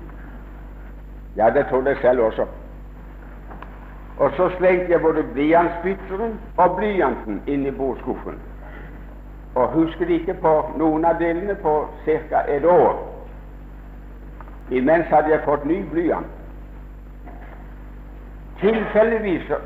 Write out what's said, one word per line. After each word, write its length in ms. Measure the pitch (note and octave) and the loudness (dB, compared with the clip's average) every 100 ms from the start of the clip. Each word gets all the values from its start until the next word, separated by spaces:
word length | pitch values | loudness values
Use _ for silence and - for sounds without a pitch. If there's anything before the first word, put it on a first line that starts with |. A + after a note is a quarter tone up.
| - - - - - - - - - - - - - - | -14 -14 -14 -14 -14 -14 -14 -14 -16 -16 -16 -14 -10 2
Ja, 140 | G#2+ | 4
det 160 | C3+ C3+ | 4 4
tror 180 | C3 C3+ | 2 2
jeg 80 | C3 | 2
selv 200 | B2+ B2+ | 4 4
også. 240 | A2 A#2+ G#2+ - - - - - - - - - - - - - - - - - | 4 2 -2 -4 -14 -16 -16 -16 -16 -16 -16 -16 -14 -14 -14 -14 -16 -16 -14 0
Og 120 | C3+ C3+ | 0 4
så 140 | F3+ - | 2 4
slengte 340 | F#3 F3+ F3 | 4 4 4
jeg 100 | E3 | 4
både 220 | D#3+ D3+ C3+ | 4 2 0
blyantspitseren 1040 | B2 D3+ E3 E3+ - F#3 G3 - F#3+ A3+ A3 - - | 0 4 6 4 0 -4 -4 -6 -4 -4 -6 -6 4
og 180 | F3+ - | 4 4
blyanten 640 | G#3 F#3+ C#3 A2 A2 G2 - | 0 2 2 0 -4 -6 -2
inn 180 | C#3+ C3+ | 0 0
i 60 | |
bordskuffen. 680 | B2 C3 A2 - G#2+ - D2+ - - - - - - - - - - - B2+ | 0 -2 -2 -4 -6 -6 -10 -12 -14 -14 -14 -14 -14 -16 -16 -16 -16 -6 0
Og 120 | A#2+ | 2
husket 360 | D#3+ E3 - F3 | 4 2 0 0
ikke 240 | E3 F#3+ | 0 0
på 200 | F3 D#3+ D3+ - - | 0 4 4 2 0
noen 280 | D#3+ D#3 E3 | 2 4 2
av 120 | D#3+ | 2
delene 360 | E3+ E3+ G3+ G3 | 2 0 -2 -2
på 240 | D#3+ D3+ B2 - - | 2 2 0 -4 0
cirka 400 | D#3 - C#3 - | 0 2 0 2
et 180 | C#3+ D#3+ | 2 6
år. 420 | F3 A2 - - - - - - - - - - - - - - - - - - | 8 8 4 -4 -12 -14 -14 -16 -16 -16 -16 -16 -16 -16 -16 -16 -14 -14 -14 -2
Imens 340 | C3 C3 E3+ D#3+ | 2 4 4 6
hadde 280 | D3+ D3+ | 4 6
jeg 100 | D#3 | 4
fått 220 | - C#3+ D3 | 4 0 2
ny 140 | F#3 F3 | 0 0
blyant. 360 | D3+ E3 F#2 - - - - - - - - - - - - - - - - - - - - - - - - | 0 0 0 -2 -12 -16 -16 -16 -16 -16 -16 -16 -16 -16 -14 -14 -14 -14 -14 -14 -16 -16 -16 -16 -16 -14 2
Tilfeldigvis 880 | G3 A3 G3+ G#3+ A#3 A3+ G3+ D3+ - | 4 4 4 6 6 4 2 0 0
så 80 | D3 | -4